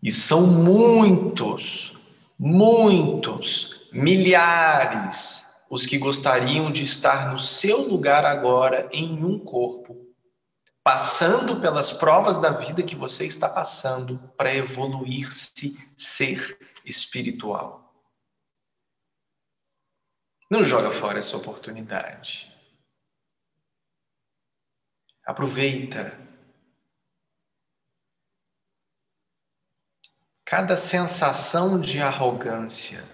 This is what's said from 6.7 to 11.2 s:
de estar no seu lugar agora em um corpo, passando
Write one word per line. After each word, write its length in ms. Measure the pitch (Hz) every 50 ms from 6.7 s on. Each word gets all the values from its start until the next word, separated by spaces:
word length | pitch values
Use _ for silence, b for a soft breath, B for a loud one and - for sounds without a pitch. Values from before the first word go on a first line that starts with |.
de 140 | 147 - -
estar 480 | 135 - - - 139 135 135 135 135 131
no 80 | 131
seu 480 | - - - - - 196 214 247 277 269
lugar 360 | 208 170 147 143 143 147 147
agora 640 | 147 143 139 127 123 127 127 131 131 131 127 - - -
em 320 | 147 160 165 165 151 156
um 160 | 180 202 208
corpo, 680 | - - - 127 123 123 123 - - - 120 - - - _ _ _ _ _ _ _ _ _ _ _ _ _ _ _
passando 760 | 135 131 - - - - -